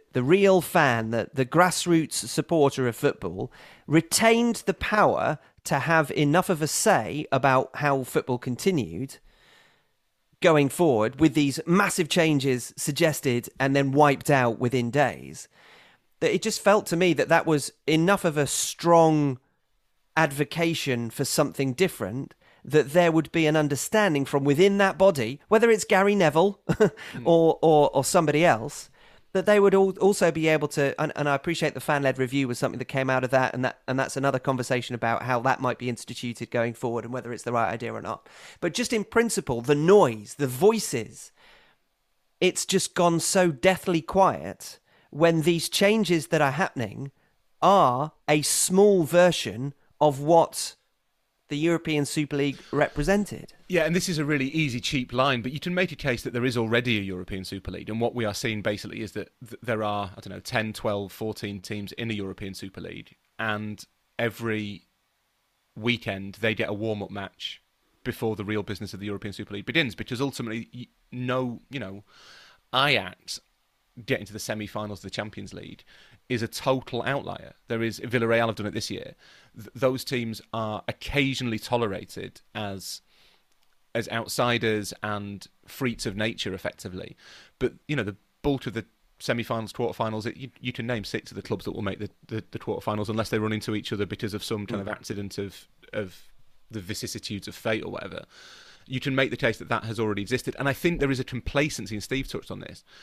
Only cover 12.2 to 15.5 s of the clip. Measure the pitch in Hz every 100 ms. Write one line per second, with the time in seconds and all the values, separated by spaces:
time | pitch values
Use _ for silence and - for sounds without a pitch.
12.2 | 160 147 135 123 - - - 139 165 139
13.2 | 139 120 - - 135 139 139 135 147 131
14.2 | - 139 120 113 123 127 120 139 131 71
15.2 | 67 - -